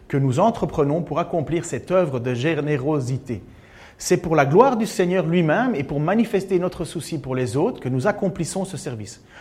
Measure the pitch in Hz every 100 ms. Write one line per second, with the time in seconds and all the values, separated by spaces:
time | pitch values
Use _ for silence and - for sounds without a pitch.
0 | - 143 135 127 220 226 165 - 143 160
1 | 147 147 170 180 131 165 - 127 - 185
2 | 170 131 123 120 147 151 147 143 135 151
3 | 123 131 - 107 - - - - - -
4 | - 180 175 160 135 165 269 233 226 -
5 | 180 185 160 175 160 175 254 151 139 147
6 | 156 220 233 196 190 185 180 - 143 170
7 | - 160 131 127 123 135 196 - 131 127
8 | 185 208 196 196 160 190 185 147 151 117
9 | 104 - - -